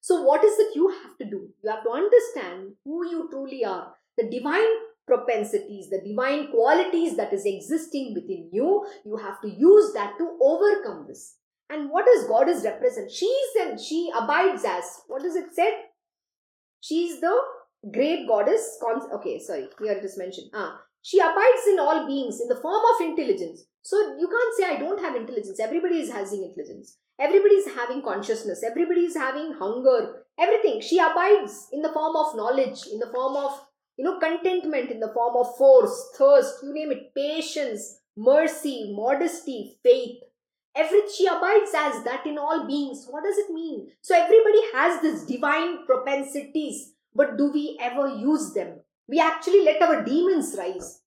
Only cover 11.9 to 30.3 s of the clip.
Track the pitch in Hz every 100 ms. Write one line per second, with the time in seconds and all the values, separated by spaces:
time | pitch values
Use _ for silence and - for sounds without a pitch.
11.9 | 320 494 440 220 233 277 311 208 - 247
12.9 | - 196 - 392 539 523 440 330 - -
13.9 | 311 339 233 233 302 370 - 220 180 175
14.9 | - _ 262 330 339 359 - 381 427 -
15.9 | _ _ _ _ _ _ _ _ _ -
16.9 | 311 339 320 330 466 539 - _ _ 208
17.9 | 214 294 339 - 214 208 440 - - 233
18.9 | 233 - 202 175 160 - 160 131 - 214
19.9 | 196 196 196 185 196 - 214 175 - _
20.9 | _ - 370 330 359 466 494 415 381 285
21.9 | 320 - 277 247 208 240 247 311 415 466
22.9 | - 330 320 262 190 170 - _ _ -
23.9 | 403 415 269 359 440 480 440 370 294 294
24.9 | 403 339 247 220 247 202 190 220 339 349
25.9 | 339 226 226 196 202 180 - 147 - -
26.9 | _ _ _ 277 392 403 403 - 254 240
27.9 | 262 277 196 208 214 214 269 226 330 339
28.9 | 349 339 311 262 269 320 220 190 240 262
29.9 | 247 - - _